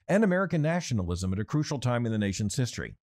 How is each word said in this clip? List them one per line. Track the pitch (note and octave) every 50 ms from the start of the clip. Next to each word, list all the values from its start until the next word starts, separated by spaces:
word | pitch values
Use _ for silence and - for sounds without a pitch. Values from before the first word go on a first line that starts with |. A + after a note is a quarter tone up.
| _ -
and | C#3+ G#3
American | A3+ G3+ F3+ F#3 G3 F3 F3+ D#3+
nationalism | D3 D#3 E3 F3+ D#3+ - B2 G#2+ F#2 E2+ F2+ F2 F#2+ F#2
at | F#2 G2
a | G#2+
crucial | - - D3 D3+ - D#3 C3+
time | A#2+ B2 B2 A#2+ A#2+
in | A2+
the | A2+ G#2+
nation's | G#2 G2 F#2+ - G#2+ G#2 -
history. | - B2+ A#2 - - C2+ A1 G#1 _ _ _